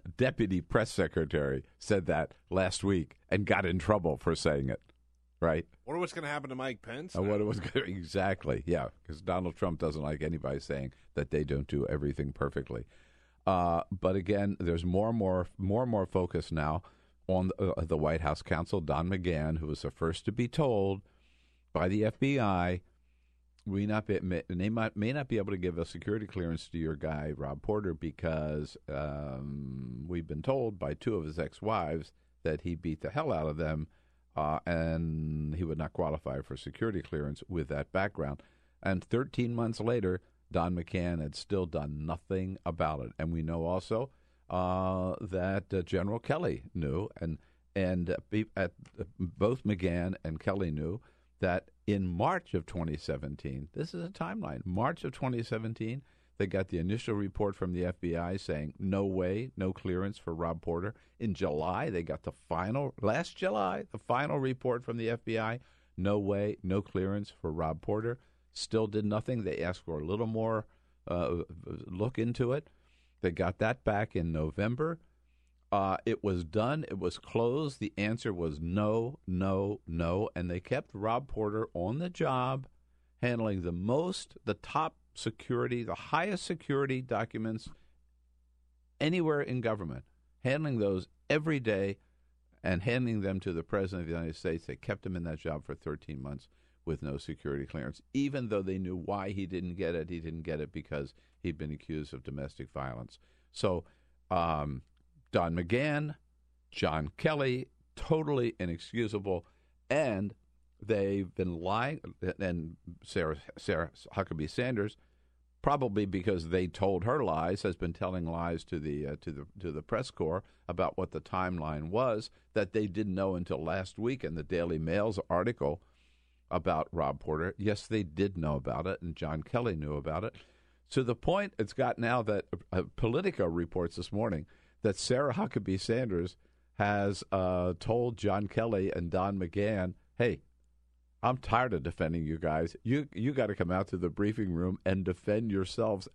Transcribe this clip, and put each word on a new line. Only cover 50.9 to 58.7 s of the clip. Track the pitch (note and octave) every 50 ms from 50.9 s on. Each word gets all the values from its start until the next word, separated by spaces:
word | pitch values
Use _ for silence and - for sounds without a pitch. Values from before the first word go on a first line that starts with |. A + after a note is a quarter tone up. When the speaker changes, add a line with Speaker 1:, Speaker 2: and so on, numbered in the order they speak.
| G2 B2 - - _ _ _ _ _ _
Speaker 1:
that | G2 F2+ F2 F#2 - - _ _ _
in | G#2+ G#2 G2 F#2
March | F2+ E2+ F2+ A#2 D#3+ F#3+ F3 - - -
of | F2 D#2+
twenty | - - F2 D#2+ D#2+ D2+
seventeen, | D2 - - C#2+ C#2 D2+ C#2+ D2 - - C#2 C2 C2+ D2+ -
this | - - D#3+ - -
is | F3 E3+
a | F3+
timeline, | G3+ - E3 F3 G3 A3+ - - C#3+ - -
March | F#2 F2+ G#2 A#2+ D3+ E3+ -
of | - C#3
twenty | - - C3+ B2+ B2 A#2
seventeen, | A2+ - A#2 A2 A2 A2+ A2+ - A2 A2 B2+ C#3 - _ _ _ _ _ _ -
they | G#2
got | F#2 F#2 F#2+ F#2+ -
the | F#2 E2
initial | E2+ F#2 G#2+ A#2 - A#2 G#2+
report | G#2 G2+ F#2 - - G#2 G2 F#2+
from | - F#2+ F2+
the | F2 F2+ F2+
F | F2+ F2+ -
B | F2+ E2+ E2
I | E2 E2+ F2 F#2+
saying, | G2 - - D#2 D2+ D2+ D2